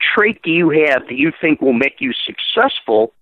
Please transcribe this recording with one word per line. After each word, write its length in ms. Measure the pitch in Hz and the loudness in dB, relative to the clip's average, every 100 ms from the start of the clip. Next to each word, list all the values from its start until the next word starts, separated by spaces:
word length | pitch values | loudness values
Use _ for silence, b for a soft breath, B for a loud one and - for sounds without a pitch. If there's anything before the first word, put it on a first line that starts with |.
| - | -2
trait 280 | - 214 226 | 0 0 -2
do 80 | 170 | -2
you 180 | 165 165 | 0 2
have 380 | 151 151 127 110 | 2 2 0 -2
that 60 | 127 | -4
you 160 | 156 - | -4 -2
think 220 | 165 151 | -2 0
will 100 | 135 | 2
make 220 | 117 135 - | 2 0 -2
you 140 | 127 117 - | -6 -6 -8
successful 880 | 104 - - 269 - - 107 113 _ | -8 -4 0 0 -2 -2 0 0 _